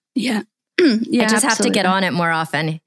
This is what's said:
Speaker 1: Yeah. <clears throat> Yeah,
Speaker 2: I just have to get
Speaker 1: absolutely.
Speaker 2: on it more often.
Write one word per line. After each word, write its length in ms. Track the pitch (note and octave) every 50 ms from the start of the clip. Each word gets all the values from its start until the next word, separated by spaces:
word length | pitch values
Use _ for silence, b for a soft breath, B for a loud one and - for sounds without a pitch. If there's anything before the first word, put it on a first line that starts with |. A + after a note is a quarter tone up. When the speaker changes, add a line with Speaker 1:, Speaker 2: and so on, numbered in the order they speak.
| _ _ -
Speaker 1:
Yeah. 280 | B3+ G3+ B3+ A3+ G#3+ -
<clears throat> 340 | _ _ _ _ _ _ -
Yeah, 440 | F#4 D4 - A3 A#3 - - A#3+ A3
Speaker 2:
I 20 |
just 160 | A3 A3 G#3+ A3
have 140 | C#4+ A3+
to 120 | - G3+ G3
get 160 | - G#3+ F#3+
Speaker 1:
absolutely. 0 |
Speaker 2:
on 180 | F#3 F#3 F#3+ G3
it 80 | F3 E3
more 180 | F3 E3+ E3
often. 480 | E3 D#3+ D#3+ - - C#3+ D#3+ D#3+ D#3 D#3+ _